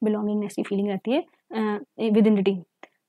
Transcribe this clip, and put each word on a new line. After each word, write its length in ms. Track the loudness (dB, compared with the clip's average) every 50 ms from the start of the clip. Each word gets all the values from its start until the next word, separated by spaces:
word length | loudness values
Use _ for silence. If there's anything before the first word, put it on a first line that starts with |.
| -2
बिलोंगिंगनेस 520 | -2 0 0 -2 -2 -2 -2 -4 -4 -6
की 80 | -8 -6
feeling 240 | -4 -2 -2 -2
रहती 240 | -2 -4 -4 -2 -2
है, 140 | -2 -2 -2 -6 _ _ _ _
अ, 280 | -6 -4 -2 -2 -2 -4 -8 _ _ -4
within 300 | -2 2 4 4 6 6
the 120 | 4 4 2
team। 160 | 0 0 -2 -8 _ _ _ -20 _ _ _ _